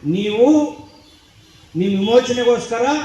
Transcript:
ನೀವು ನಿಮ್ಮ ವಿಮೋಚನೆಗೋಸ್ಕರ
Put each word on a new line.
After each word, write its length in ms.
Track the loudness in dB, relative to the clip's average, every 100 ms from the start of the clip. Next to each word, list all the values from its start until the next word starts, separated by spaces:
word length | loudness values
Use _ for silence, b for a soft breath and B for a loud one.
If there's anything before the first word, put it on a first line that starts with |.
| -2 -4
ನೀವು 320 | -2 2 4 4 0 -8 -20 -20 -20 -20 _ _ -20 -20 -14 -4
ನಿಮ್ಮ 200 | -2 -2
ವಿಮೋಚನೆಗೋಸ್ಕರ 840 | 2 2 2 -2 0 0 -2 -4 -2 -2